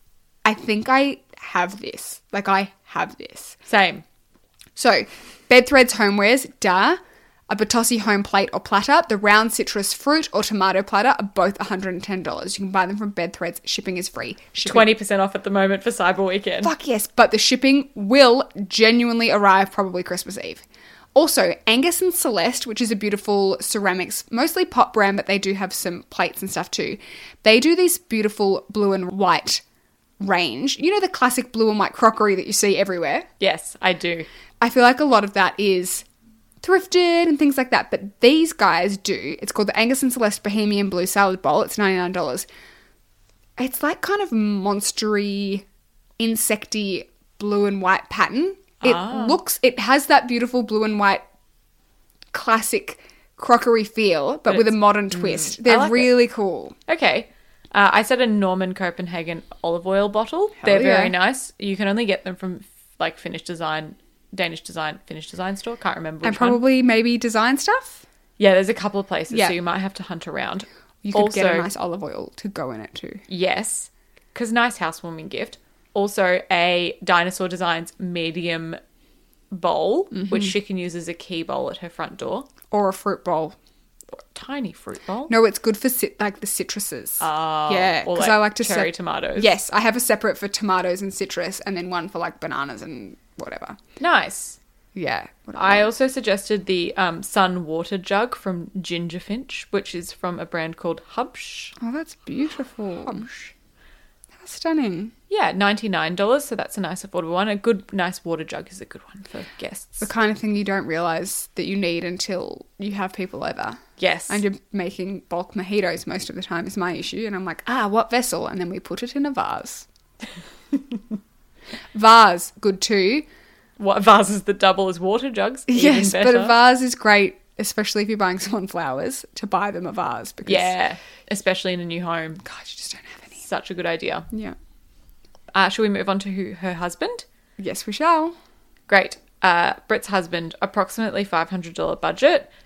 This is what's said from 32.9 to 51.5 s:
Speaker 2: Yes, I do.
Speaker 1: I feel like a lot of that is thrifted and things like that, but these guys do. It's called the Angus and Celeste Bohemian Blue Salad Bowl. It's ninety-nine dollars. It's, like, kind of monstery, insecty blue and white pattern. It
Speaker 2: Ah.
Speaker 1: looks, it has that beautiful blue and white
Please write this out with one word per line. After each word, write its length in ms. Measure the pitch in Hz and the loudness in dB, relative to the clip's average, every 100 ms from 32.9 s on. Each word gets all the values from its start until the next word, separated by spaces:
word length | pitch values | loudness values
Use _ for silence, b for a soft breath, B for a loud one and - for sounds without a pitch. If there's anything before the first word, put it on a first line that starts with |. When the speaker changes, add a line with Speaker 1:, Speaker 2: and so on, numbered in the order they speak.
| 180 151 233 - - | -2 -2 -2 -6 -2
Speaker 2:
Yes, 360 | - 160 - - | 0 0 -6 -2
I 100 | 190 | -2
do. 320 | 170 175 170 160 B B B | 0 -2 -6 -8 B B B
Speaker 1:
I 80 | 240 | 2
feel 140 | 254 | 6
like 160 | 240 262 | 6 6
a 40 | |
lot 180 | 294 220 | 4 4
of 100 | 202 | 4
that 180 | 202 185 - | 2 0 2
is 440 | 202 185 180 - - _ _ _ _ _ | 2 2 0 -8 -12 _ _ _ _ _
thrifted 640 | - 370 370 359 349 339 339 | 2 2 4 2 4 4 4
and 140 | 285 | 4
things 180 | 294 269 | 2 2
like 140 | 254 | 2
that, 180 | 220 - | 0 0
but 300 | - 196 - | -6 -8 4
these 320 | 240 311 320 | 6 6 2
guys 440 | - 196 165 190 196 | 2 2 4 0 -2
do. 380 | - 139 127 - | -4 -4 -6 -8
It's 80 | 208 | -6
called 160 | - 208 | -4 -2
the 100 | 214 | 0
Angus 240 | 226 269 | 2 2
and 120 | 262 | 0
Celeste 320 | 247 214 - | 0 -2 -2
Bohemian 440 | 208 214 208 202 196 | -4 0 0 0 0
Blue 160 | 180 185 | -2 0
Salad 360 | 202 196 190 | 2 2 2
Bowl. 200 | - 180 | 2 2
It's 140 | 196 - | 0 0
ninety-nine 360 | 202 185 180 | 0 0 -2
dollars. 340 | 185 151 151 - b b b b b _ _ _ _ _ - | -2 -4 -4 -8 b b b b b _ _ _ _ _ -6
It's, 240 | 262 - | -6 -4
like, 180 | 294 370 | -4 -4
kind 220 | - 403 | -4 -2
of 80 | 370 | 0
monstery, 1300 | 220 208 202 196 202 196 - 214 208 202 196 196 196 - _ _ _ _ - | 0 0 0 0 -2 -2 -4 0 0 -2 -4 -4 -4 -8 _ _ _ _ -4
insecty 880 | 226 220 - 208 - 214 202 180 - _ _ - | -2 0 -2 -2 -4 -6 -4 -6 -8 _ _ -8
blue 280 | 208 202 202 | -2 0 0
and 160 | 196 | 0
white 260 | 185 190 - | 0 0 -2
pattern. 440 | - 170 233 370 392 _ _ | -4 -2 0 -2 -4 _ _
It 100 | 254 | 2
Speaker 2:
Ah. 320 | 175 202 254 226 | 2 -2 -2 0
Speaker 1:
looks, 300 | 330 - - | 0 0 2
it 160 | 262 254 | 2 2
has 260 | 208 277 277 | 2 2 6
that 220 | 285 240 | 4 4
beautiful 340 | 240 240 254 | -2 0 -2
blue 220 | 214 214 | 0 0
and 160 | 220 208 | 0 2
white 220 | 202 196 - _ _ | 2 0 -4 _ _